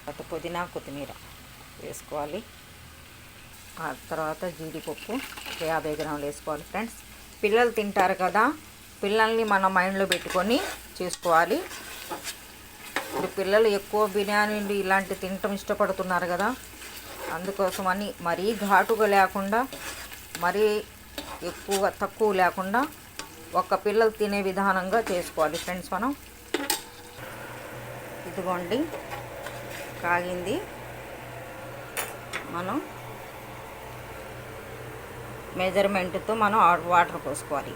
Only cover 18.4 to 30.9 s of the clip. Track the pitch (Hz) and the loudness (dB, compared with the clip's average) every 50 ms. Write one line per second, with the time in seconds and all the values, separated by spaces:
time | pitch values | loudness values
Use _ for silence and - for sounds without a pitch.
18.4 | 180 214 233 202 202 196 196 185 202 - 226 208 220 208 202 196 190 185 - 202 | 2 0 0 0 4 8 8 8 8 8 4 4 6 6 8 8 6 6 4 -2
19.4 | 196 196 208 226 262 269 - - - - - - - - - - - - - - | 0 2 2 2 2 0 -4 -10 -10 -10 -10 -10 -12 -12 -14 -14 -16 -12 -8 0
20.4 | 170 180 180 202 214 214 208 214 214 - - - - - - - - - - - | 0 2 4 4 4 4 4 2 -2 -6 -14 -20 -20 -12 -12 -12 -10 -10 -10 -8
21.4 | - 175 170 - - - 196 196 202 190 - - 208 196 - - 226 214 202 185 | -8 -8 -8 -8 -4 -2 0 2 2 2 2 0 -4 -4 0 2 2 4 6 6
22.4 | 185 175 - - 185 190 202 240 277 302 - - - - - - - - - - | 4 4 4 0 -2 2 2 2 2 2 -2 -12 -18 -16 -14 -14 -14 -14 -14 -16
23.4 | - - - 170 180 - 202 190 - 208 208 220 226 220 214 - 214 208 202 202 | -14 -2 0 0 2 2 0 2 2 2 4 6 6 6 4 2 0 0 2 2
24.4 | 196 190 185 196 196 196 185 190 180 190 185 233 220 - 196 175 165 - - - | 0 0 2 2 4 4 4 2 2 2 2 2 2 2 0 0 -2 -2 2 2
25.4 | 156 151 156 165 - - 180 185 170 - 202 180 214 262 285 - - - - - | 2 2 2 -2 -4 -4 -6 -6 -4 -4 -2 0 0 0 -2 -4 -8 -18 -18 -18
26.4 | - - - - 285 277 - - - - - - - - - - - - - - | -12 -6 -4 -4 -2 -2 -4 -4 -4 -12 -16 -16 -18 -16 -14 -14 -12 -12 -10 -12
27.4 | - - - - - - - - - - - - - - - - - 180 165 196 | -12 -12 -12 -12 -12 -12 -12 -12 -12 -12 -12 -12 -12 -12 -12 -12 -12 -8 -6 -4
28.4 | 180 185 180 175 180 175 202 254 320 330 - - - - - - - - - - | -2 -2 -2 -2 -2 -2 0 0 0 -2 -4 -10 -10 -10 -10 -10 -10 -10 -12 -10
29.4 | - - - - - - - - - - - - - 170 175 175 175 180 180 180 | -10 -10 -10 -10 -10 -10 -10 -10 -10 -10 -10 -6 0 2 2 2 2 -2 -4 -4
30.4 | 175 185 240 349 427 - - - - - | -2 -2 -2 -2 -2 -6 -10 -12 -12 -12